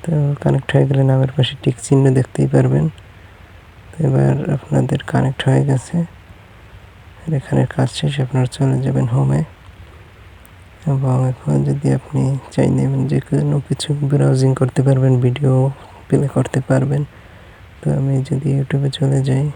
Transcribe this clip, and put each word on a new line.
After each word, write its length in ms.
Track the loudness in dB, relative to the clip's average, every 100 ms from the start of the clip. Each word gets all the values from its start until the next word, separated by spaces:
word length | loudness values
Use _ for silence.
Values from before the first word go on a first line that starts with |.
তো 80 | -2 0 0 0
কানেক্ট 260 | 0 0 2
হয়ে 120 | 2 2
গেলে 140 | 2 2
নামের 200 | 2 0 0
পাশে 180 | -2 -2
টিক 140 | -4 -4 0
চিহ্ন 180 | 4 4 2
দেখতেই 300 | -2 -2 0
পারবেন। 300 | 2 2 0 -2 -6 -20 -20 -20 -20 -20 -20 -20 -20 -20
তো 60 | -4 0
এবার 260 | 2 2 0 -2 -6
আপনাদের 420 | -2 -2 0 -4 -2
কানেক্ট 280 | -2 -2 -2 0
হয়ে 140 | 2 2
গেছে। 260 | -2 -2 -4 -4 -10 -20 -20 -20 -20 -20 -20 -20 -20 -20 -14
আর 80 | -6 -6
এখানে 240 | -2 0 0
কাজ 140 | -2 -4 -2
শেষে 220 | -4 -4 -2
আপনারা 220 | -2 -2 -2
চলে 200 | -2 0
যাবেন 220 | 0 -2 0
হোমে। 260 | 0 0 0 -4 -10 -20 -20 -20 -20 -20 -20 -20 -20 -20 -20 -20 -8 -4
এবং 240 | -2 0 0 0
এখন 220 | -2 -2 0 0
যদি 200 | 0 0 -2
আপনি 240 | -2 -2 0 -2 -4
চাইলে 280 | 0 2 2 0 0 0
যে 60 | -2 0
কোনো 280 | -2 0 -2 -2
কিছু 200 | -6 -4 -2 0
ব্রাউজিং 400 | 2 2 4 2 2
করতে 200 | 0 2 2
পারবেন, 260 | 4 4 4
ভিডিও 300 | 2 2 2 2 0 -4 -18 -20 -2
প্লে 220 | 0 2 -2
করতে 220 | -2 -4 0
পারবেন। 340 | 0 0 -2 -4 -10 -20 -20 -20 -20 -20 -8
তো 60 | -4 -2
আমি 160 | 0 0 -2
যদি 180 | -4 -2 -2
YouTube-এ 340 | 0 -2 -2 -2
চলে 200 | 0 0 0
যাই 160 | 0 -2